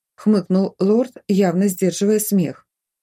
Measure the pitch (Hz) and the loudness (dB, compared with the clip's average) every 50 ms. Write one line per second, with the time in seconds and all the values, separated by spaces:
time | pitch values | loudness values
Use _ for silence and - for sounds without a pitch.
0 | _ _ _ _ - 208 214 196 180 - 185 185 196 - - _ 185 196 214 226 | _ _ _ _ -2 0 0 0 0 0 0 0 0 -2 -2 _ 0 0 2 0
1 | 262 247 - - - - 202 185 202 180 165 185 196 208 190 - 190 180 165 - | 0 -2 -6 -14 -6 -2 0 2 2 2 2 0 0 -2 -2 -2 -2 -2 -2 -2
2 | 202 202 214 214 208 - 208 190 165 135 131 - _ _ _ _ _ _ _ _ | -2 0 0 0 -2 -2 0 0 0 -2 -4 -10 _ _ _ _ _ _ _ _